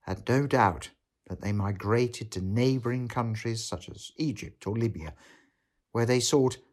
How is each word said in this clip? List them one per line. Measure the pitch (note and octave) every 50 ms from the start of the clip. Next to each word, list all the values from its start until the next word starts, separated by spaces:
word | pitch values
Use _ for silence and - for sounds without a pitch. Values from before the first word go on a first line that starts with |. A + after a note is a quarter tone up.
had | _ - F#2+ - - -
no | A#2+ C3 C#3+
doubt | C#3 C#3 C3 A2+ G2 E2+ C#2+ - - _ _ _ _ _ _ _ -
that | F#2 -
they | - G2+ G#2
migrated | G#2 G2 G2+ G#2 F#2 G2 G2+ A2 A#2 B2 A#2+ A#2 - G#2+ G#2+ -
to | F#2
neighbouring | F#2 F#2+ G2+ A#2 B2 C3+ C3 C3 A2+ A#2+ B2 B2+ B2
countries | A#2 - B2+ A#2 A#2 A2 A2 - A#2 A2+ A2 A2
such | - - F2+ - -
as | F2+ - - - _
Egypt | - D3+ D#3 A2+ - - E2 - _ -
or | - G#2+
Libya, | A2+ A#2 A2+ G2+ - D#2 D#2 D#2 - - - - _ _ _ _ _ _ _ _ _ _ _ _
where | A#2 A#2
they | A#2 B2+ B2+
sought | A#2+ - - D3 C3 B2+ - - - _